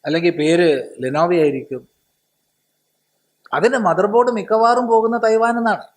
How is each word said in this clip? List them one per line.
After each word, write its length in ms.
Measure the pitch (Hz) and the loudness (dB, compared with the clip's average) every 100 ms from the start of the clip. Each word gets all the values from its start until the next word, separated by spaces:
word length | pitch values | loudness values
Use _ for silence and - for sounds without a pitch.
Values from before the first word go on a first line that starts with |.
| 151 | -2
അല്ലെങ്കിൽ 280 | 165 175 170 | 0 0 0
പേര് 280 | 151 170 175 135 - - | 0 4 4 2 -4 -8
Lenovo 340 | 127 147 170 175 | -4 0 0 2
ആയിരിക്കും. 380 | 151 135 120 123 104 _ _ _ _ _ _ _ _ _ _ _ _ _ _ _ _ 135 | 2 -2 -8 -14 -14 _ _ _ _ _ _ _ _ _ _ _ _ _ _ _ _ -2
അതിന്റെ 220 | 214 254 196 | 0 0 0
മദർ 180 | 165 202 | 0 0
ബോർഡ് 180 | 226 240 226 | 2 0 -2
മിക്കവാറും 480 | 185 220 226 240 247 | -4 0 2 2 2
പോകുന്ന 260 | 226 226 233 220 | 0 0 0 0
തൈവാൻ 300 | 220 233 233 | 2 0 0
എന്നാണ്. 240 | 233 190 - | -2 -4 -8